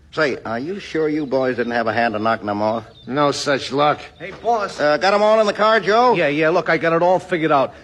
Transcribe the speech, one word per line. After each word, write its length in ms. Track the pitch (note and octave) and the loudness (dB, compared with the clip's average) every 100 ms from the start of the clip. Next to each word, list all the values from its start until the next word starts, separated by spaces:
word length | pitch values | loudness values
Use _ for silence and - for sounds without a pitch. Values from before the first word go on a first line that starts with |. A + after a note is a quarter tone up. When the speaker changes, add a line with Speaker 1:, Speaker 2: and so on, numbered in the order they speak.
| - | -12
Speaker 1:
Say, 240 | - D3+ G#2+ G#2+ | -4 -2 -2 -6
are 140 | A#2 | -8
you 200 | D3 G3 | -8 -10
sure 300 | - D#3+ D#3 | -8 -4 -2
you 160 | D3+ C#3 | -2 -2
boys 320 | C3 C3 A#2+ | -2 0 -2
didn't 160 | A#2+ | -2
have 140 | A#2+ A2+ | -2 -2
a 60 | |
hand 220 | A2 A#2 G#2+ | 0 0 0
in 80 | |
knocking 240 | A2 A2 G#2+ | -2 -2 -2
them 140 | G#2 | -2
off? 240 | G#2+ A2+ A2 - A#2+ | -2 -2 -6 -16 -8
Speaker 2:
No 240 | C3+ C#3+ | 0 0
such 400 | C#3 D3+ C3 - | 0 -2 -2 -2
luck. 280 | C3+ D3 C3+ - - | 0 0 0 -6 -18
Speaker 3:
Hey, 120 | F#3 | -16
boss. 480 | F3+ A3 A#3 G3 - | -8 -2 -2 -2 -2
Speaker 1:
Uh, 180 | D3 D3 | 0 2
got 160 | F#3 | 2
'em 80 | G#3 | 2
all 180 | G#3+ A3 | 4 4
in 60 | G#3+ | 2
the 60 | |
car, 260 | G3+ G#3+ A3 | 2 2 4
Joe? 340 | F3 A3 B3 | 2 4 4
Speaker 3:
Yeah, 140 | F#3+ D3+ | 4 2
yeah, 220 | D3 D#3 | 2 2
look, 200 | F3 D#3+ | 2 2
I 80 | E3 | 0
got 160 | E3 | 0
it 80 | E3 | 2
all 180 | F3 F#3 | 2 2
figured 320 | - F3+ D#3 | 0 -2 2
out. 220 | C#3+ B2 - | 2 0 -6